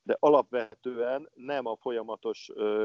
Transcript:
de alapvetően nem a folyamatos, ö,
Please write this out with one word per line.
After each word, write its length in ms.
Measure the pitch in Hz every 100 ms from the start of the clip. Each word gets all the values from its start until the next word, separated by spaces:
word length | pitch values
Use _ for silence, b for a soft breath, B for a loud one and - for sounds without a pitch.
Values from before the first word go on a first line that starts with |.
de 140 | - -
alapvetően 1080 | 151 143 123 123 110 - 127 120 123 135 156
nem 320 | - 127 143 120
a 100 | 110
folyamatos, 720 | 131 117 110 110 113 104 -
ö, 300 | - 107 107